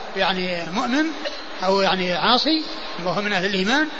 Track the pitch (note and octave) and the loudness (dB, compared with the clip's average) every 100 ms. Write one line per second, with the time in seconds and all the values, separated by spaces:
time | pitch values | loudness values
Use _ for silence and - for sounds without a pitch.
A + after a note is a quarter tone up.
0 | - F#3+ F3+ F#3 F#3 F3 E3 F#3+ B3+ C4 | -8 -2 0 0 -2 -4 -4 -2 0 2
1 | D#4+ D4 D4+ - - - F#3 G3 F#3+ F3+ | 0 -2 -8 -8 -10 -4 2 2 2 2
2 | F3+ F3 F#3+ B3 D4 D#4+ D4+ - - - | 0 2 4 4 4 0 -2 -8 -8 -6
3 | F3 F3 G#3 G3 F#3+ G3 F#3+ C#4 D#4 | -2 -2 0 0 2 2 2 2 2